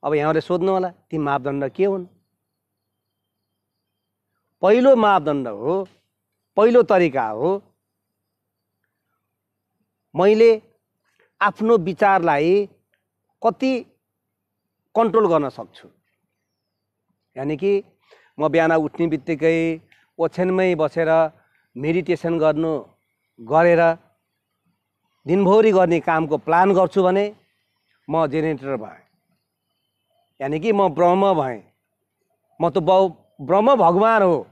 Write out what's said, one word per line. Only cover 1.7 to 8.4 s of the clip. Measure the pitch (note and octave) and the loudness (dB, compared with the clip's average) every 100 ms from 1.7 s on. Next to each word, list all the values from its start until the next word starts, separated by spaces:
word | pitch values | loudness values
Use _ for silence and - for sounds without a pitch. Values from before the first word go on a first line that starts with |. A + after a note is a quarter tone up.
के | - | -4
हुन्? | G3 G3 F3+ _ _ _ _ _ _ _ _ _ _ _ _ _ _ _ _ _ _ _ _ _ _ _ _ _ | -4 -4 -10 _ _ _ _ _ _ _ _ _ _ _ _ _ _ _ _ _ _ _ _ _ _ _ _ _
पहिलो | F#3 A#3 B3+ B3+ | 2 4 6 4
मापदण्ड | G#3+ F#3+ D3 C#3+ A#2+ | 4 2 0 -4 -6
हो, | G#2 B2 F#3+ F#3 _ _ _ _ _ _ - | -8 -4 -4 -6 _ _ _ _ _ _ 0
पहिलो | A3 A#3+ | 4 4
तरिका | A3+ G3 E3+ C3 A2+ | 4 2 2 -2 -6
हो, | G#2+ D#3 G3 _ _ _ _ _ _ _ _ | -4 -4 -4 _ _ _ _ _ _ _ _